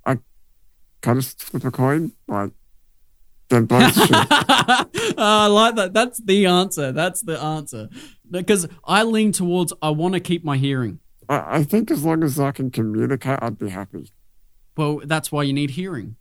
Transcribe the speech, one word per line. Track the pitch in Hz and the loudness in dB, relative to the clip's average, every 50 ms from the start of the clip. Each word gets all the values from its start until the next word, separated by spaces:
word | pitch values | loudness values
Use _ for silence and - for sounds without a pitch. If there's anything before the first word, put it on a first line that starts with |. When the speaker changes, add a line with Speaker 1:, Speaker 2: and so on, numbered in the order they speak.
| _ | _
Speaker 1:
I, | - 135 120 _ _ _ _ - _ _ _ _ - _ _ - _ _ _ | -2 -4 -4 _ _ _ _ -20 _ _ _ _ -20 _ _ -20 _ _ _
can | - - 120 | 0 0 0
I | 131 | 0
just | 131 - - - | 0 -6 -10 -16
flip | - - - 120 127 | -16 -10 -8 -6 -6
a | 131 | -4
coin? | 127 - 131 131 143 160 165 - - _ _ - | -2 0 0 0 2 0 -2 -4 -8 _ _ -6
Like, | - 101 101 98 - - _ _ _ - _ _ _ _ _ _ _ _ - - _ - - _ | -6 -4 -4 -6 -10 -16 _ _ _ -20 _ _ _ _ _ _ _ _ -20 -20 _ -20 -2 _
they're | 127 120 | 2 2
both | 113 - 120 123 123 131 - | 4 4 6 6 6 6 6
Speaker 2:
<laughs> | - - | 4 4
Speaker 1:
shit. | - | 6
Speaker 2:
Oh, | - 320 - - 302 - - - 277 240 - - 247 240 339 - - 359 453 440 - - | 4 4 4 4 2 2 4 2 2 2 4 2 2 2 2 -4 -4 -4 -4 -4 -2 0
I | 226 208 214 214 214 | 2 4 4 4 4
like | 208 208 208 226 233 233 | 6 6 6 4 4 2
that. | 226 190 185 190 | 0 -2 0 2
That's | 220 247 247 247 - | 0 0 0 -2 -8
the | - 196 190 202 202 | 0 2 4 4 6
answer. | 180 180 180 185 196 - 160 143 131 | 4 4 2 2 0 -4 -4 -4 -4
That's | 131 147 165 185 180 - | -2 -2 -2 -2 -4 -6
the | - 190 160 120 | -6 -6 -6 -4
answer. | 143 156 156 156 147 - - 110 110 123 - 262 - - - _ _ - | -4 -6 -6 -6 -8 -12 -12 -12 -14 -14 -16 -18 -20 -20 -20 _ _ -8
Because | 175 180 175 180 208 202 170 156 - - - | -8 -6 2 2 2 2 2 -6 -10 -14 -4
I | - 175 208 226 | 0 2 2 4
lean | 226 226 220 214 214 | 4 2 2 2 2
towards, | - - 185 175 175 180 175 - - - | 0 0 -2 0 0 0 0 -2 -4 -4
I | - 156 | -2 -2
wanna | 151 151 165 185 190 175 | 0 0 0 0 0 -2
keep | 180 - 180 170 170 | -2 -2 -4 -4 -2
my | 151 139 | -2 -2
hearing. | 131 139 139 139 131 123 107 85 - _ _ _ _ - - | 0 0 0 0 -2 -2 -4 -6 -10 _ _ _ _ -6 -4
Speaker 1:
I, | 147 127 73 76 113 156 | -4 -4 -2 -2 -2 -2
I | 143 | 0
think | 143 - 214 - - | 2 0 0 0 0
as | 330 - 143 | -2 -2 0
long | 165 160 160 | 0 0 0
as | 165 147 127 147 | 0 0 0 0
I | 139 135 | -2 -2
can | - - 131 127 | -2 -4 -6 -4
communicate, | - - 113 110 107 110 120 123 139 127 - 131 135 - | -4 -4 -4 -2 -2 -2 -2 -2 -2 -4 -4 -4 -4 -4
I'd | 117 117 117 - | -4 -8 -6 -6
be | 123 101 | -8 -8
happy. | 92 95 101 98 - 85 69 - _ _ _ - _ - _ _ _ _ _ _ _ | -8 -10 -12 -12 -14 -16 -16 -16 _ _ _ -20 _ -20 _ _ _ _ _ _ _
Speaker 2:
Well, | 156 156 147 151 139 110 | -4 -2 -2 -4 -6 -4
that's | 147 160 160 151 - | -4 -4 -4 -2 -4
why | - 147 143 | -4 -2 -2
you | 139 | 0
need | 135 143 147 139 | -2 -2 -4 -4
hearing. | 127 170 185 190 175 120 98 113 110 _ | -4 -8 -8 -8 -8 -10 -10 -12 -16 _